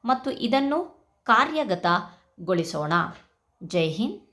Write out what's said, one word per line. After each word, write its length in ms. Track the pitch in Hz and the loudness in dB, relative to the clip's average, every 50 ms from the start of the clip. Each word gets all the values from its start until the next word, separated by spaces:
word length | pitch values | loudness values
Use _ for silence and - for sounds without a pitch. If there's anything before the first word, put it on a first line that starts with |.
| - | 0
ಮತ್ತು 260 | 226 262 254 - 269 | 0 -2 0 0 -6
ಇದನ್ನು 540 | - - - 233 247 269 277 277 294 330 359 - - _ _ _ _ _ _ | -6 -4 -2 0 2 2 2 2 0 -2 -2 -4 -12 _ _ _ _ _ _
ಕಾರ್ಯಗತಗೊಳಿಸೋಣ. 1700 | - 226 226 277 311 311 311 294 208 185 180 - 175 175 185 175 - - _ _ _ _ - 175 160 185 170 165 165 - 151 151 151 165 175 165 170 170 - - _ _ _ _ _ _ _ | 4 4 4 4 2 0 -2 0 0 -2 0 2 2 2 2 0 -6 -16 _ _ _ _ -12 -4 0 0 0 0 -2 -4 -4 -2 0 0 0 0 -2 -6 -16 -20 _ _ _ _ _ _ _
ಜೈ 260 | 180 165 - 175 165 160 | -14 -4 0 0 0 0
ಹಿಂದ್. 340 | 160 175 226 294 415 403 - _ | 0 -2 -4 -4 -4 -8 -16 _